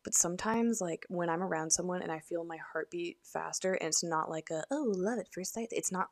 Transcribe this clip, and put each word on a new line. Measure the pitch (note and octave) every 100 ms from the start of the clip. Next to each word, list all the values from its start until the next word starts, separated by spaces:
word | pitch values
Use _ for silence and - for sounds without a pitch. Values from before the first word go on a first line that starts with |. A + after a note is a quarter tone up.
but | -
sometimes, | - E3+ F3+ A3 A3+ A#3 A3+
like, | F3+ - -
when | F3 E3+
I'm | E3
around | F#3+ E3 D#3+
someone | - F3+ F3+
and | F3
I | D#3+
feel | - E3+
my | E3+ D#3+ -
heartbeat | D#3+ D#3 F3 F3 -
faster, | - D#3+ E3 - F#3+
and | F#3 E3
it's | D#3
not | E3+ D#3+ -
like | D#3+ -
a, | D#3+ -
"Oh, | C#4+ C4+ F#3+
love | F#3 A#3+
at | -
first | - F#3
sight." | - A#3
It's | - E3
not, | F#3 -